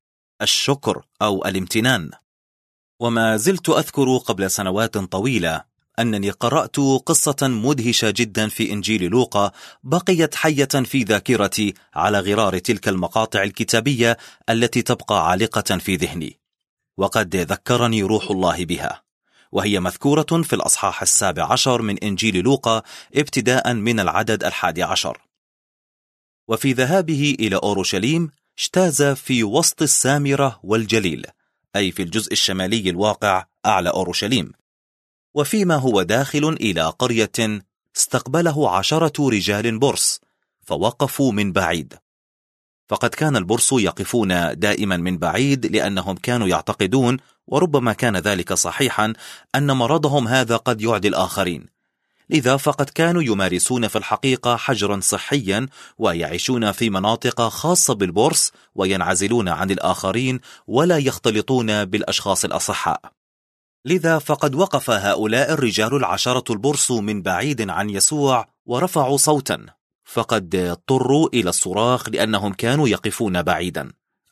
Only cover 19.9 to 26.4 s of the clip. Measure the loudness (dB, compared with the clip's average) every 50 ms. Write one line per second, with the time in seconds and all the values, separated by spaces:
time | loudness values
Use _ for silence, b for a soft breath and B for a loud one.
19.9 | -4 -2 0 2 2 2 2 2 0 0 0 0 -2 -2 0 0 0 0 0 -2
20.9 | -2 -2 -2 0 2 2 2 0 0 0 0 0 2 2 2 2 2 0 0 -2
21.9 | -4 -4 -4 -4 -2 0 0 0 0 2 2 2 2 2 2 0 0 0 B B
22.9 | B B B B -2 -2 -2 0 -2 -2 0 2 2 2 2 0 -2 0 0 0
23.9 | 0 2 0 0 0 0 0 0 -2 -2 -2 -4 -2 -2 -2 -2 -2 -2 -2 -2
24.9 | -2 -2 -4 -4 -6 -10 -14 _ _ _ _ _ _ _ _ _ _ _ _ _
25.9 | _ _ _ _ _ _ _ _ _ _